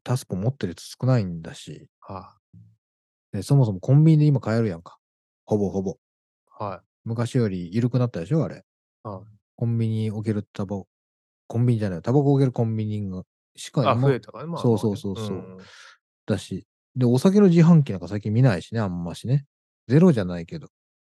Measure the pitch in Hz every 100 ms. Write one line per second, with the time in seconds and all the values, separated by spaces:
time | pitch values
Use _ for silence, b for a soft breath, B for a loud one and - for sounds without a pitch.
0 | - 123 - 92 107 - 92 82 - -
1 | 127 123 95 82 80 - - - - _
2 | - 95 - _ _ 110 110 _ _ _
3 | _ _ _ 104 - 139 110 92 - 143
4 | 156 156 147 127 107 113 113 85 - -
5 | _ _ _ _ - 107 98 95 95 -
6 | _ _ _ _ _ - 104 90 _ _
7 | 113 113 117 131 110 92 87 107 120 127
8 | 120 87 87 160 95 - - _ _ _
9 | 110 95 110 _ _ - 117 117 113 110
10 | 110 107 107 104 - - 98 101 - _
11 | _ _ _ _ - 117 123 113 107 85
12 | 117 139 139 139 131 120 113 110 107 107
13 | 101 92 - _ _ - - 151 135 120
14 | 135 120 - 110 156 165 123 110 110 101
15 | 101 95 107 92 92 92 95 B B B
16 | _ _ - 98 - 95 - _ _ 127
17 | 120 127 190 202 196 170 165 165 139 95
18 | 85 104 107 107 131 87 - 113 101 87
19 | 85 82 107 143 - _ _ _ - 143
20 | 185 120 90 87 85 82 - _ _ _
21 | _